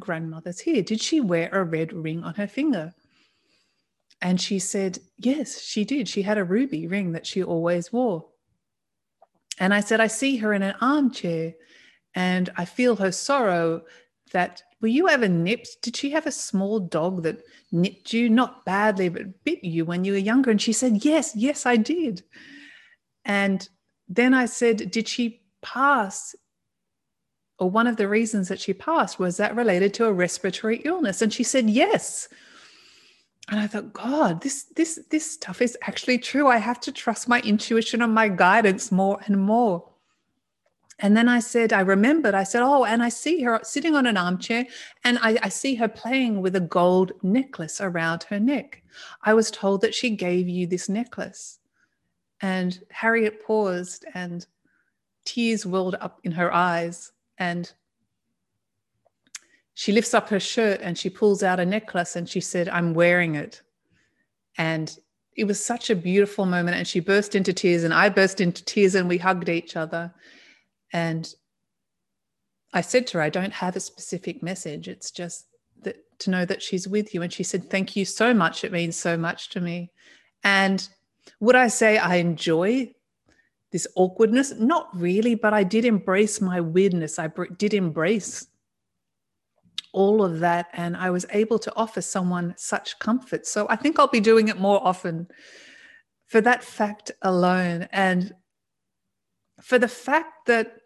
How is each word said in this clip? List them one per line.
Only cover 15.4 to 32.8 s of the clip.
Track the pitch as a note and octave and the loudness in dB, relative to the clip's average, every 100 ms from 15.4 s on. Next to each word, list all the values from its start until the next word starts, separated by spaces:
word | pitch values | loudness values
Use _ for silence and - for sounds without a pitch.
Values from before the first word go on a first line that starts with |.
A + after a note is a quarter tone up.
| F3 A#3+ - - | 0 -2 -6 -12
Did | A#3+ - | -10 -6
she | C#4 | -4
have | D4+ D#4 | -2 -4
a | |
small | - - F#3+ G3 A3 | -8 -4 -2 0 -2
dog | F3 E3 F3 F#3 | -2 -2 -2 -2
that | D#3+ - - - - | -4 -6 -16 -20 -4
nipped | E3+ F#3+ F#3+ - | 0 0 -2 -4
you? | A3+ A#3+ | 0 4
Not | A3+ B3 - - | 4 2 -4 -4
badly, | G3 G#3+ G3 F3+ | 2 2 2 -2
but | F3 F#3+ - | -2 -12 -8
bit | D4 E4+ | -6 -4
you | F3+ E3 E3 | -4 -4 -2
when | F3 | -2
you | G3 | -2
were | G3 G3 | -2 2
younger?" | B3+ B3+ | 2 4
And | G#3 | 2
she | A#3 | 2
said, | G#3+ B3+ G#3 D4 | 0 2 2 4
"Yes, | D#4 - G#3 | 2 0 -2
yes, | C4 C#4+ B3+ | -2 0 2
I | A#3+ | 2
did." | G#3+ F4 D4+ F3 _ - - C#4+ - - _ _ _ _ | 2 -2 -4 -6 _ -20 -20 -20 -20 -20 _ _ _ _
And | - G3+ G3 F#3+ - _ _ _ - | -2 0 0 -2 -6 _ _ _ -6
then | F#3 B3+ | 2 4
I | C4 A#3 | 4 0
said, | - A#3 A3 F3+ | 0 2 2 -2
"Did | A3+ A3 | -4 -4
she | - A#3 - _ _ | -4 -4 -6 _ _
pass? | - B3 C#4 C4 G3 - - - _ _ _ _ _ _ _ _ _ _ _ - | -12 0 2 2 0 -8 -14 -20 _ _ _ _ _ _ _ _ _ _ _ -4
Or | F#3 | 0
one | G#3+ A#3+ | 2 2
of | A3 | 2
the | G3+ | 2
reasons | G#3+ A3 G#3 F3+ | 2 2 0 -2
that | F#3+ | -4
she | - | -4
passed, | F#3+ - D#4+ G3 - | -4 0 0 0 -2
was | F3+ F3+ | -4 0
that | G#3 G#3+ | -2 2
related | A#3 F3+ G3+ | 2 4 2
to | A3 A3+ | 2 0
a | F3+ F3 | 2 0
respiratory | - F#3+ - A3 - | 0 -6 -4 -4 -2
illness?" | D4 F#4 A3 F#3 | -2 -2 -2 0
And | A3 | 0
she | - | 0
said, | B3 C4 A3 | 0 2 4
"Yes." | A3+ F#4+ - - - - - - - - - | 4 4 2 -2 -10 -14 -18 -20 -20 -20 -20